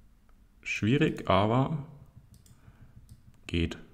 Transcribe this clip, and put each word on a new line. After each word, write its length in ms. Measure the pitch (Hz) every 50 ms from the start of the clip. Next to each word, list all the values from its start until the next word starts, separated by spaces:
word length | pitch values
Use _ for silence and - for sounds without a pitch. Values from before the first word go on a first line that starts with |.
| - - _ _ _ _ - - - _ _ _ -
schwierig, 680 | - - - 104 104 127 147 156 - - - - -
aber 580 | 95 92 101 110 117 127 135 - 165 143 - - - - - - - - - - - - - - - - - - - - - - - - - - - - - - - - -
geht 320 | - - 85 82 80 - - - -